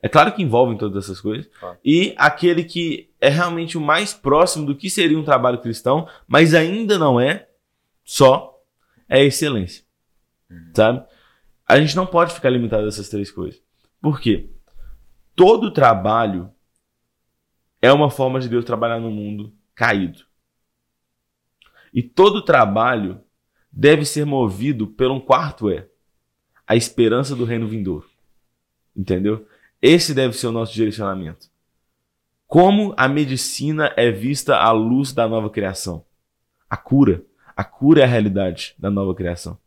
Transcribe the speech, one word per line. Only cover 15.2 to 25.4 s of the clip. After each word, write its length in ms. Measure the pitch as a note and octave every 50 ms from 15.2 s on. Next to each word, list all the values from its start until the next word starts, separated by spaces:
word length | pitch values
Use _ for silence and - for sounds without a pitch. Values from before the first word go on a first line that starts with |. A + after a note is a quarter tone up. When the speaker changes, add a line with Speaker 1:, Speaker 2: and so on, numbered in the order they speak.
| _ _ _
Speaker 1:
Todo 340 | - F3+ F#3 A3+ A3 A#3 G#3
trabalho 760 | E3 - C3+ A#2+ A2+ G2 F#2 G#2+ A2 A2+ A#2 G#2+ F#2+ F2+ F2 G2+ _ _ _ _ _ _ _ _ _ _ _ _ _ _ _ _ _ _ _ _ _ _ _ _ _ _
é 140 | - B2 C#3
uma 160 | C#3+ D3+ C#3+
forma 300 | - - C3+ C3 B2+ C3
de 100 | B2+ A#2+
Deus 160 | A2+ A#2+ A#2
trabalhar 340 | A#2+ A#2+ A2 A#2 A#2 A#2 A#2
no 120 | A#2 A2+
mundo 420 | G#2+ G#2 G#2 G#2 G#2 G#2 G#2 G#2+ _ _ _ _ _
caído. 460 | - A2+ A#2 G#2+ G2+ F#2+ F2 D#2+ _ _ _ _ _ _ _ _ _ _ _ _ _ _ _ _ _ _ _ _ _ _ _ _ _ _ _ _ _ _ _ _ _ _ _ _
E 80 | A#2
todo 400 | A#2+ - _ - F#3 G#3 G#3 G#3
trabalho 800 | - - D#3 C3 A#2 G2+ G2 A2 A2+ B2 B2+ A2+ G2+ F#2 F#2 G#2+ _ _ _ _ _ _ _ _ _ _
deve 340 | - - - C#3+ D#3 D3+ D3
ser 200 | C#3+ - D3+ D3
movido 640 | D3 C#3 C3+ B2 G#2+ F#2 F#2+ A2+ C#3+ C#3+ A#2 G#2+ G2+
por 240 | - - B2+ B2+
um 80 | C3+ C#3
quarto 500 | - - C3+ -